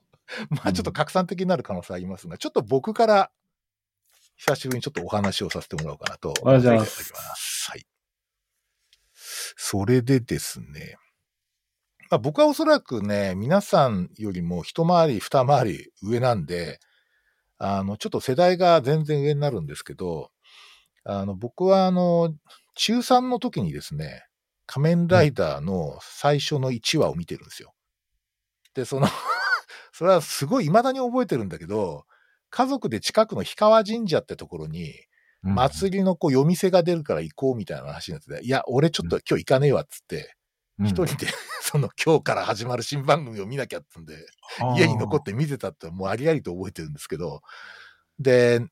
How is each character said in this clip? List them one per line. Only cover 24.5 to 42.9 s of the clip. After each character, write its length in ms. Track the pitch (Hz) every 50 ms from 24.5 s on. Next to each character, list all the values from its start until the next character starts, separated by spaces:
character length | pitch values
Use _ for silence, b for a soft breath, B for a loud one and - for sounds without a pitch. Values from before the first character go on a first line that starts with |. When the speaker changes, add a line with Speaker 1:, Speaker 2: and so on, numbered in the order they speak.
| _ _ _
Speaker 1:
仮 180 | - - 131 147
面 240 | 160 175 170 170
ラ 160 | 165 185 180 156
イ 100 | 147 -
ダ 280 | 98 87 76 71 71
ー 20 | 76
の 360 | 95 95 90 80 69 71 -
最 380 | - - - - - 143 147 143
初 200 | 143 - 151 135
の 120 | 131 131
一 260 | 123 113 - - -
話 120 | 151 101 80
を 60 | 82
見 100 | 85 85
て 100 | - 92
る 60 | -
ん 80 | - -
で 20 |
す 100 | - -
よ。 120 | - - _ _ _ _ _ _ _ _ _ _ _ _ _ _ _ _ _ _ _ _ -
Speaker 2:
う 40 | 131
ん。 20 |
Speaker 1:
で、 40 | 120
そ 140 | - 143 131
の、 80 | 147
<laughs> 840 | - - - - 1077 1077 1077 807 807 679 554 - - - - - - -
そ 120 | - 160
れ 60 | 185
は 100 | 190 165
す 240 | 143 - - - 139
ご 160 | 147 247 262
い 40 | 175
未 180 | 143 185 233 247
だ 80 | 262
に 80 | 262 269
覚 240 | 254 240 240 262 247
え 20 |
て 120 | - 160
る 60 | 120 104
ん 60 | 90
だ 100 | 80 80
け 80 | 85
ど、 380 | 82 104 110 98 85 73 73 - _ _ _ _ _ _ _ _ -
家 180 | - - 254
族 220 | 262 277 240 - 180
で 100 | 110 95
近 280 | - - - 214 220
く 80 | - -
の 80 | 104 90
氷 120 | - -
川 280 | - 214 214 220 226 208
神 260 | 202 226 233 226 175
社 100 | 151 107
っ 60 | -
て 100 | - 92
と 120 | - -
こ 120 | - - 78
ろ 80 | 78
に、 260 | 78 78 87 82 76 - - _ _ _ _ _ _ _ _ -
Speaker 2:
う 40 |
ん 20 | -
う 40 | -
ん。 20 |
Speaker 1:
祭 420 | 117 131 139 - - 190 196 180
り 60 | 196 190
の 120 | 190 175
こ 120 | - -
う 40 | 151
夜 160 | 127 131 139
店 220 | 165 185 - 190 185
が 140 | 185 180 165
出 120 | 175 175
る 80 | 165 147
か 120 | - 87
ら 60 | 78
行 120 | 82 80 -
こ 180 | - 135 131 123
う 20 |
み 100 | 117 90
た 100 | - 82
い 20 |
な 100 | 67 64
話 220 | 71 73 - - -
に 40 | 80
な 60 | 73
っ 20 |
て 100 | _ -
て、 120 | - 73 -
「い 40 | 120
や、 140 | 135 131 -
俺 240 | - 120 135 151 165
ち 100 | - -
ょ 20 | 85
っ 40 | 82
と 80 | 98
今 200 | - - - 110
日 80 | 85 -
行 0 |
か 140 | - 139 131
ね 100 | 143 143
え 40 | 117
わ」 80 | 82 76
っ 40 | -
つ 140 | - - _
っ 20 |
て、 280 | - 85 80 - - - _ _ _ _ _ _ _ _
Speaker 2:
う 60 | - 202
ん。 40 |
Speaker 1:
一 180 | 208 180 180 175
人 120 | - 151
で、 100 | - - - - - -
<laughs> 160 | - 640 -
そ 180 | - - - 147
の 100 | 135 - - - -
今 160 | 160 160 139
日 40 | -
か 120 | 139 113
ら 100 | 98 101
始 200 | 113 107 101 117
ま 120 | 123 123
る 60 | 117 117
新 200 | -